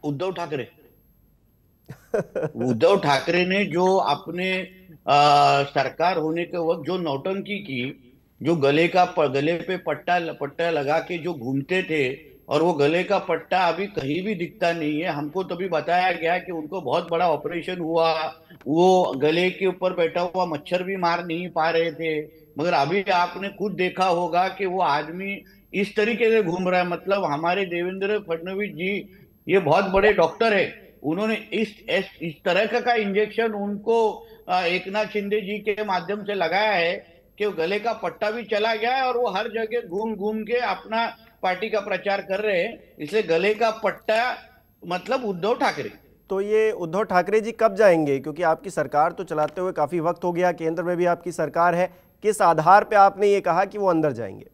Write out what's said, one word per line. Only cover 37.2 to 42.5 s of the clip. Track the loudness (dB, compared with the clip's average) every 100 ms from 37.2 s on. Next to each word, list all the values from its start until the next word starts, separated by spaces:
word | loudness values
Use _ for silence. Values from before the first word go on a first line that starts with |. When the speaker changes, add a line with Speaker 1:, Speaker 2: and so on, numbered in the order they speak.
| _ -4
Speaker 1:
कि | -4
गले | -2 -2 0
का | -2
पट्टा | -4 -6 -2 -4
भी | -4
चला | -2 0 0
गया | 0 0 0
है |
और | 0 0
वो | 0
हर | -2 -4
जगह | -4 -4 -4 -4
घूम | -6 -4
घूम | -4 -4 -4
के | -2 -2
अपना | -2 -4 -4 -4 -4 -6 -20 _ -4
पार्टी | -2 -2
का | -2
प्रचार | -2 -4 -2 -4
कर | -2 -2
रहे | 0